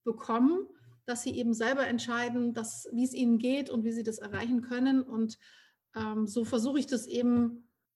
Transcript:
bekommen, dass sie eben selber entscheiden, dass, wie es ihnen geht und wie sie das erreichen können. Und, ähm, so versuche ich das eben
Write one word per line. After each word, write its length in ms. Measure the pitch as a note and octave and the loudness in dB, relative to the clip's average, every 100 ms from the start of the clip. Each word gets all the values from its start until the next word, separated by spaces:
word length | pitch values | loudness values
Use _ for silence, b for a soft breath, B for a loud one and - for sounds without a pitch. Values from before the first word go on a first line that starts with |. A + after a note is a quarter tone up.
bekommen, 640 | - A3+ - A3+ C4 F4+ G4+ B B B - | -6 -4 -2 4 4 4 -2 B B B -8
dass 180 | A#3 | -6
sie 80 | C4 B3 | -4 -2
eben 160 | A#3 | 0
selber 340 | A3 A#3 C4+ A#3+ | 0 0 0 0
entscheiden, 640 | A#3 A#3+ A#3 A#3+ B3 A#3+ | -2 -2 -2 -2 -2 -2
dass, 340 | A#3 A3 - - | -2 -6 -10 -6
wie 120 | A#3+ | -2
es 100 | B3+ | 0
ihnen 240 | B3+ A#3+ A#3 | 2 2 4
geht 320 | B3 C#4 C4+ | 2 0 -2
und 140 | A#3+ | -2
wie 80 | A3+ | -2
sie 120 | A3+ | -2
das 140 | A3 A3 | -4 -6
erreichen 420 | G#3 G3 A#3 B3 | -6 -4 0 0
können. 400 | B3 B3 C4 C4+ | 0 0 4 4
Und, 360 | - A3 A3 - b b b b _ A3+ | 2 -2 -2 -4 b b b b _ -8
ähm, 320 | G#3+ G#3+ G#3+ | -4 0 0
so 180 | A#3+ A3+ | 0 0
versuche 340 | B3 A#3+ C#4 | 2 2 0
ich 80 | C4 | 0
das 200 | B3 - | -2 -2
eben 640 | A#3+ B3 A#3+ A#3 A#3 - _ _ | 0 4 4 2 -2 -14 _ _